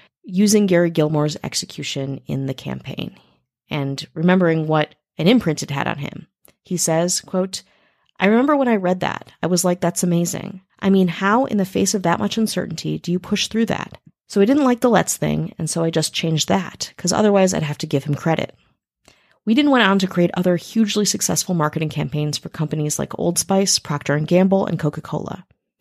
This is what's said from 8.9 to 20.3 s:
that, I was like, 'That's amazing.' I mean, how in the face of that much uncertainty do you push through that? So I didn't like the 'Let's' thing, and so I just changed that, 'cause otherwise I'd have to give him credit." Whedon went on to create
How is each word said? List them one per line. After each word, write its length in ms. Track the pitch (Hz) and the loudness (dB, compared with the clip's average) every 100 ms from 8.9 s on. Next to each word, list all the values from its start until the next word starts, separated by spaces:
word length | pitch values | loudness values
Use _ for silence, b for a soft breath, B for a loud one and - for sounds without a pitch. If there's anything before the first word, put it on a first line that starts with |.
| 185 | -2
that, 300 | - - - - | -2 -6 -12 -6
I 40 | 170 | 0
was 160 | 175 | 0
like, 180 | 185 180 | 0 0
'That's 220 | 175 190 | -2 -2
amazing.' 580 | 180 170 170 - - 185 _ - | 0 0 0 -4 -10 -14 _ -4
I 60 | 196 | 2
mean, 200 | 190 180 | 4 2
how 360 | 165 196 233 269 | 0 0 2 2
in 120 | 202 | 0
the 60 | |
face 300 | 190 190 190 | -2 0 0
of 80 | 208 | 0
that 160 | 175 170 | 0 0
much 200 | 202 - | -2 -2
uncertainty 580 | 220 185 - 160 156 156 | -2 -2 -6 -6 -6 -6
do 140 | - | -2
you 80 | 175 | -4
push 280 | - 208 - | -2 -4 -2
through 200 | 220 226 | -2 0
that? 320 | - - - _ _ - | -2 -6 -14 _ _ -4
So 140 | 202 | 2
I 40 | 202 | 4
didn't 180 | 285 | 6
like 160 | 262 240 | 4 4
the 100 | 247 | 4
'Let's' 280 | 190 160 - | 4 2 -2
thing, 360 | 151 151 160 - | -2 -2 -4 -6
and 100 | 160 | -6
so 140 | 165 | -2
I 60 | 165 | 0
just 240 | 165 156 | 0 -2
changed 340 | - 165 156 - | -2 -2 0 0
that, 460 | 190 170 - - - | 0 -2 -10 -14 -6
'cause 140 | 175 | -2
otherwise 420 | - 214 196 185 | 2 4 4 4
I'd 100 | 160 | 2
have 140 | 151 147 | -2 -4
to 60 | 156 | -4
give 200 | 139 147 | -2 -2
him 100 | 143 | -2
credit." 400 | 165 160 - - _ _ _ _ _ b b b - | 0 -2 -4 -10 _ _ _ _ _ b b b 0
Whedon 240 | 233 294 | 2 4
went 140 | 254 | 4
on 160 | 196 196 | 4 2
to 80 | 185 | 0
create 240 | 180 175 | 2 0